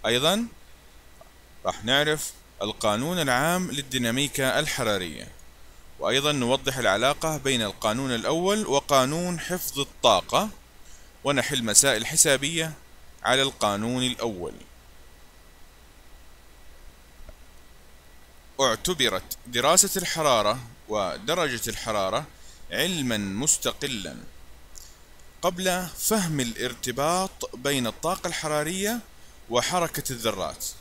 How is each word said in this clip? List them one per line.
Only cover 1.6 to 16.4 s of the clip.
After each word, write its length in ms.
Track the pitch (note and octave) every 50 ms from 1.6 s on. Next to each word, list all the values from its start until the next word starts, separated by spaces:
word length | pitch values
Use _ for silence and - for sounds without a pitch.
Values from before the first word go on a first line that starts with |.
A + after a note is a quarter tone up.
| -
راح 200 | F#2 - - G#2
نعرف 480 | A#2 C3 C#3+ D3 D3+ D3+ D3+ - - - - - - - -
القانون 600 | G2 G#2 G#2+ - - G#2+ G#2 A2 C3 D#3+ F3+ F3+
العام 500 | D#3 C3+ B2 A#2+ C#3+ E3 F3 F#3 F#3 D3+
للديناميكا 880 | C3 C#3+ C#3 C3 B2+ C3 A#2+ A2+ A#2 C3 D3 C#3 - C#3+ C3+ C3 G#2+ C3+
الحرارية، 680 | D3+ C#3+ - - B2 A2 G#2 F#2+ F#2 E2 D2 A1 G1+ - - - - - - - - - - - - - - -
وأيضًا 320 | D2 F#2 A#2+ C3+ C#3 D3+
نوضح 460 | D3 C#3 B2 A#2 C3 C3 - C3+ C3
العلاقة 600 | C3 A#2 G2+ F#2+ G#2 A#2+ C3+ D3 - - D#3+ D#3
بين 240 | C#3+ B2+ C3+ C3+ A#2+
القانون 540 | A2 G2+ G2 - - A2 G#2+ B2+ C#3 C3 -
الأول 520 | A2+ G2 A2 D#3 E3 F3 F#3+ G#3 A3 G#3+
وقانون 720 | - C3+ C#3 - - C#3+ C3+ B2+ C3 D3+ E3+ F3+ F3+ F3 D#3
حفظ 400 | - - F3+ F3+ - - - C#3
الطاقة، 680 | C#3 - - - - A#2+ G#2 F2+ - - A2+ D3 G3+ G#3+ - - - - - - - - - - - - - - -
ونحل 400 | C3+ C#3+ C3 A2+ - C#3+ C3 A#2
مسائل 440 | A2 G#2 - C#3 C#3 B2 G#2+ A2+
حسابية 680 | - D#3 D#3 - D#3+ C#3 B2+ C#3 D3 E3+ D#3+ D#3+ D#3+ D3 - - - - - - - - - -
على 180 | A2 B2+ C3+
القانون 640 | C3+ C3+ B2+ - A#2 G#2 G2+ G2+ G#2+ A#2 B2+ B2+ B2+
الأول. 500 | B2+ A#2+ - A#2 A#2 G#2 F2 F2 C#2+ - - - - - - - - - - - - - - - - - - - - - - - - - - - - - - - - - - - - - -